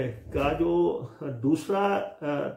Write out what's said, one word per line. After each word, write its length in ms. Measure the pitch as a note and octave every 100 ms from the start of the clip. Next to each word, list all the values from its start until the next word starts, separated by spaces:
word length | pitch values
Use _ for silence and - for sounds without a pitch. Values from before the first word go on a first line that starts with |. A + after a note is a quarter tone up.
| B2+
का 460 | A2 - D3 C#3
जो 560 | D#3+ E3+ F3 F3 D#3+ C3+ -
दूसरा, 720 | C#3+ B2 C3 D#3 - G3 G3+ G3
अ, 240 | - - D3 C#3+ C3+